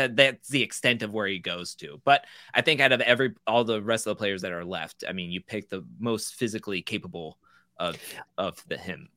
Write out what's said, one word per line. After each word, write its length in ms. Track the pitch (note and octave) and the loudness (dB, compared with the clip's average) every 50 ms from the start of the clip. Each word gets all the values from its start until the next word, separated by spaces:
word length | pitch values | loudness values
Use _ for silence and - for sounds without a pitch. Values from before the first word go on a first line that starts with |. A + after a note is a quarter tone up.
| C3+ B2+ A2+ | 0 0 6
that's 340 | B2 C#3 C3+ B2+ - - - | 6 6 6 6 -2 -10 -2
the 140 | C#3 C3+ A2+ | 0 0 0
extent 400 | - - - - B2 A#2+ A2 A2 | 0 -2 0 2 2 2 2 -2
of 100 | G#2 G#2 | -4 -2
where 140 | A2 G2+ | -2 -2
he 140 | G2 G2 F2+ | -2 -2 -4
goes 340 | E2 F#2 F2 F2 F2 - - | -4 -6 -6 -6 -8 -10 -12
to. 260 | - E2 D2 D2 - - | -14 -14 -16 -14 -4 4
But 200 | C#3 C#3 C#3+ - - - - - - - | 6 6 6 4 -4 -20 -20 -16 -2 0
I 60 | B2 | 0
think 200 | - E3 D#3 C3 | 4 4 4 6
out 120 | C#3 C3 B2+ | 6 6 6
of 80 | A#2+ | 4
every, 320 | A#2 A#2+ B2 A#2+ C3 B2 - _ - | 6 4 4 4 4 0 -2 _ -2
all 200 | A2 A2 A#2+ A#2+ | 2 4 4 4
the 180 | A2 A2+ G#2+ G2+ | 4 0 -2 0
rest 240 | A2 A2+ A2 - | 0 0 0 0
of 60 | G#2+ G#2 | -2 -2
the 60 | F#2+ | -2
players 240 | A2 G2+ G2 F#2 F#2 | 0 -2 -2 -2 -4
that 100 | F#2+ F2 | -4 -6
are 120 | F2 F2 | -6 -6
left, 380 | F2 F#2 E2 D#2+ D#2 - - - - | -6 -6 -6 -8 -8 -10 -12 -10 -8
I 40 | F#2 | -6
mean, 200 | F#2 F2+ E2+ F2 | -6 -6 -6 -6
you 80 | F2+ | -8
pick 280 | - - - G#2+ G2 - | -8 -6 -8 -8 -8 -6
the 160 | G2 F#2+ F2 A#1+ A#1+ - | -10 -10 -10 -12 -12 -6
most 380 | A2 A#2+ A2+ G#2+ - - - | -2 -2 -2 -2 -4 -8 -6
physically 440 | - B2+ A2+ G2+ A2 - G#2 G2 F2+ | -4 -4 -4 -4 -4 -6 -4 -6 -4
capable 560 | - - A2+ G2+ - F2+ E2 E2+ E2 D#2 - _ _ _ _ _ _ _ _ | -4 -4 -6 -6 -6 -8 -10 -10 -10 -10 -12 _ _ _ _ _ _ _ _
of, 200 | - F2 F2 E2 D#2+ - - - - - _ - - | -6 -4 -4 -4 -6 -12 -16 -16 -16 -16 _ -6 -4
of 240 | F#2+ F2+ E2 - - - | -4 -4 -4 -8 -10 -10
the, 80 | D#2+ | -10
him, 320 | - - F#2 E2 C#2+ - - _ | -10 -8 -10 -10 -10 -12 -20 _